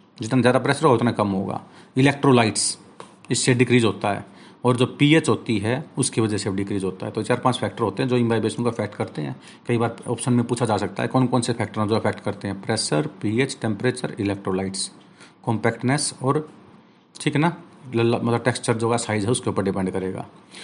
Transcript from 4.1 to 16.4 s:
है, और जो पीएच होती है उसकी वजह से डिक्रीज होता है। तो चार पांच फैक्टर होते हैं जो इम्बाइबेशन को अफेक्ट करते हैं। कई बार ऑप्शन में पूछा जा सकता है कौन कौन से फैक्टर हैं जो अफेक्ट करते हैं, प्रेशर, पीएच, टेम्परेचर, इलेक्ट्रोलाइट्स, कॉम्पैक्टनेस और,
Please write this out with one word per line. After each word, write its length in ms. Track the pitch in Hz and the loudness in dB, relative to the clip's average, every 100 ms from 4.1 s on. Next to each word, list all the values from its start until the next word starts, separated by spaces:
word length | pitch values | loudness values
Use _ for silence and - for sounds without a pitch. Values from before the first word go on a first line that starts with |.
है, 280 | 101 101 - - - 120 | -4 -8 -20 -20 -4 0
और 100 | 123 | 2
जो 100 | - | 0
पीएच 440 | - 147 160 151 | 2 4 4 4
होती 280 | 107 - 110 | 0 0 -2
है 280 | 107 131 160 - | 0 -4 -4 -4
उसकी 240 | 123 - | -2 0
वजह 160 | 110 104 | 0 0
से 140 | 110 | -2
डिक्रीज 320 | 98 98 104 | -4 -4 -4
होता 220 | 92 92 110 | -4 -6 -8
है। 60 | |
तो 120 | 110 | -4
चार 140 | 107 123 | -2 0
पांच 200 | 127 123 | 0 0
फैक्टर 260 | 104 - | -2 -2
होते 200 | 110 98 | -2 -2
हैं 60 | 135 | 0
जो 80 | 123 | 2
इम्बाइबेशन 460 | 120 113 107 107 | 2 2 0 -2
को 60 | 120 | -2
अफेक्ट 260 | 117 104 - | -2 -6 -6
करते 260 | - - | -8 -8
हैं। 140 | 71 - - - - | -8 -10 -16 -10 -2
कई 100 | 120 | 0
बार 180 | 117 117 - | 0 -4 -8
ऑप्शन 260 | 117 - | -4 0
में 120 | 123 120 | 2 2
पूछा 180 | 123 120 | 0 0
जा 120 | 104 | 0
सकता 260 | 98 - | -2 -4
है 60 | 120 | 0
कौन 180 | 131 123 | 2 2
कौन 140 | 127 | 2
से 120 | 117 | 0
फैक्टर 280 | 117 101 - | -2 -4 -2
हैं 60 | 104 | 0
जो 80 | 113 | 0
अफेक्ट 240 | - 98 | 0 -2
करते 280 | - 101 104 | -6 -6 -6
हैं, 140 | 98 | -6
प्रेशर, 460 | - 110 - 156 151 - | -4 -2 0 -2 -2 -4
पीएच, 360 | 107 110 135 - | -2 0 -2 -2
टेम्परेचर, 540 | 113 101 123 123 - - | -4 -2 -2 -2 -6 -4
इलेक्ट्रोलाइट्स, 720 | 101 98 98 95 95 95 - - - - - _ | -2 -2 -2 -2 -2 -6 -8 -12 -20 -20 -20 _
कॉम्पैक्टनेस 720 | - 113 117 113 120 143 - - | -4 0 0 0 0 0 -2 -2
और, 260 | 127 143 | 0 0